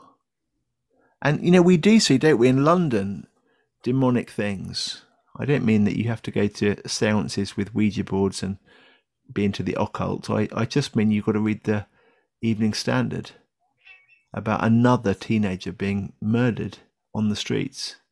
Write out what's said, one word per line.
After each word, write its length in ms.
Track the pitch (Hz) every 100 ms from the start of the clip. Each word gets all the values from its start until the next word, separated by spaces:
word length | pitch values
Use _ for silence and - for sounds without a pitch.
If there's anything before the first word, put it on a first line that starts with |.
| - _ _ _ _ _ _ _ _ _ _ -
And, 220 | 139 151
you 80 | 165
know, 100 | 185
we 140 | 175 180
do 240 | 202 220
see, 180 | - 135
don't 200 | 156 127
we, 100 | 123
in 160 | 131
London, 640 | 143 180 165 110 98 95 - _ _ _ _ _
demonic 460 | - 131 131 120 -
things. 720 | - 104 98 - - - - _ _ _ -
I 80 | 117
don't 200 | 147 -
mean 180 | 110
that 140 | 104 -
you 80 | 113
have 160 | 113
to 100 | -
go 160 | - 104
to 400 | - 104 98 -
seances 680 | - 110 104 - - 98 -
with 160 | 101 107
Ouija 280 | 107 95
boards 380 | 95 98 98 -
and 160 | 95 95 _ _ _ _ _ _ -
be 100 | -
into 200 | 101 95
the 120 | 95 -
occult. 480 | 104 - 90 95 -
I, 180 | 107 107 -
I 100 | 117
just 300 | 147 135 120
mean 160 | 107
you've 140 | 107 104
got 80 |
to 60 | 104
read 240 | 107 107
the 240 | - 107 98 _ _ _ _ -
Evening 320 | 113 107 110
Standard 580 | 107 - 127 120 - - - _ _ _ _ - - _ _ _
about 300 | - 104 107
another 500 | 113 113 123 123 107
teenager 580 | 95 - 113 101 92 -
being 420 | 92 98 101 98 -
murdered 560 | 107 117 123 104 95 - _ _ _ 107
on 140 | 107
the 60 | 101
streets. 600 | - 113 - - - - _